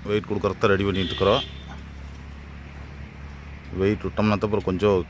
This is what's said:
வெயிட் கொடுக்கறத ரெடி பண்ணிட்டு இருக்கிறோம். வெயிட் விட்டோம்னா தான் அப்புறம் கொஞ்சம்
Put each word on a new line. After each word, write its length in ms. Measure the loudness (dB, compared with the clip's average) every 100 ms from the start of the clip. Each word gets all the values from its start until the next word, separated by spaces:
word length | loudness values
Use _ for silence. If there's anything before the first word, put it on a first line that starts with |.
| -2
வெயிட் 200 | -2 0
கொடுக்கறத 380 | 0 0 2 4
ரெடி 120 | 4 4
பண்ணிட்டு 240 | 0 -2
இருக்கிறோம். 320 | 2 4 4 2 -10 -12 -14 -14 -14 -14 -14 -14 -16 -16 -16 -14 -14 -14 -14 -14 -14 -14 -14 -14 -14 -8 2
வெயிட் 240 | 4 4 0
விட்டோம்னா 280 | 2 2
தான் 120 | 4 2
அப்புறம் 180 | 0 0
கொஞ்சம் 300 | 4 6 4 2